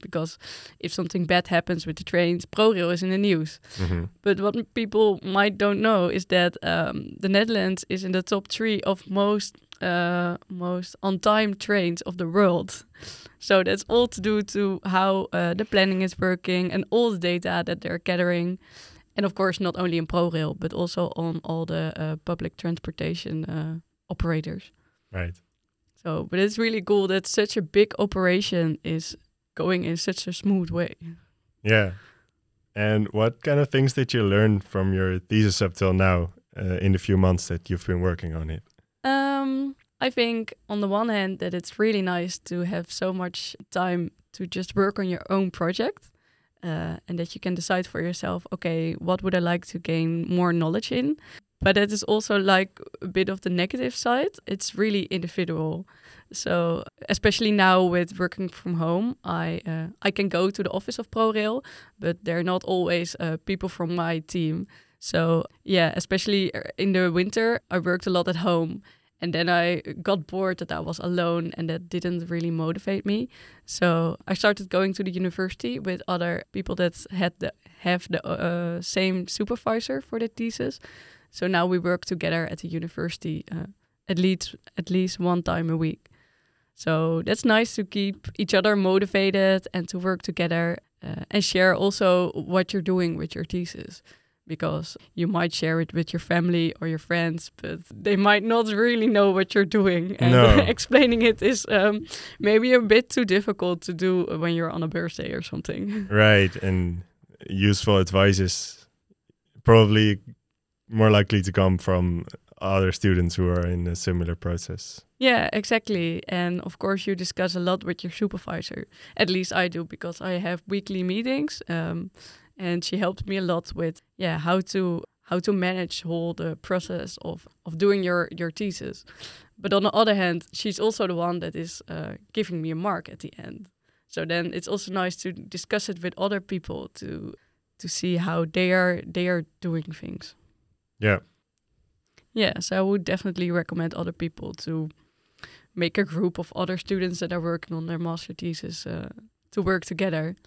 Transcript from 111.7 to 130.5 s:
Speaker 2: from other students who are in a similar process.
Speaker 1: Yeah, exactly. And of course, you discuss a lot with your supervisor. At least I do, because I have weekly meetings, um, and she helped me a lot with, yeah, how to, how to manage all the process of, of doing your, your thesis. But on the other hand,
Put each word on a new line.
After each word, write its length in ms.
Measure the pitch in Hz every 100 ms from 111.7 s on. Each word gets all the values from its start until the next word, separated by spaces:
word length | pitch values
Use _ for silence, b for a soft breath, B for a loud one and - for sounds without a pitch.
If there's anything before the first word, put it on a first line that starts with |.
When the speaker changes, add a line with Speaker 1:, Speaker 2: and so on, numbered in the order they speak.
| 90
Speaker 2:
from 460 | - 92 90 85 - - _ -
other 300 | 95 98 92
students 440 | - 101 90 87 90
who 120 | 90
are 160 | 87 87
in 200 | 87 87
a 80 |
similar 400 | 85 - 87 85
process. 680 | 85 - 85 - 90 - - _ -
Speaker 1:
Yeah, 300 | 254 240 -
exactly. 680 | 214 196 226 - 190 165 165 -
And 320 | 180 175 175
of 160 | 180 -
course, 280 | 196 196 202
you 80 |
discuss 400 | 185 180 - 185
a 60 | 185
lot 240 | 175 185
with 180 | 180 170
your 80 | 180
supervisor. 760 | - 202 185 - 170 - - - B B B
At 120 | 160
least 220 | 185 180
I 160 | 185 180
do, 160 | 175
because 380 | 165 - 175 165
I 160 | 185 180
have 240 | 180 175 -
weekly 360 | 196 196 190
meetings, 600 | 180 202 247 269 294 - -
um, 420 | 165 165 170 185 - B B B -
and 280 | 180 175
she 120 | - 185
helped 320 | 240 - 196
me 80 | 196
a 40 |
lot 300 | 180 170 -
with, 260 | - 165 165 _ -
yeah, 220 | 180 160
how 220 | 165 190
to, 440 | 185 196 180 170 - _
how 160 | - 180
to 120 | 190
manage 520 | 202 180 185 175 - 160
all 280 | 170 170
the 220 | 170 165 -
process 640 | - 185 - 180 180 -
of, 240 | 170 170 - _ -
of 120 | 160
doing 240 | 202 202
your, 260 | 180 175 165 170
your 140 | 170
thesis. 540 | - 208 175 - - - B B B B B
But 140 | 196
on 100 | 202
the 80 | 202
other 220 | 214 220
hand, 300 | 202 180 170 -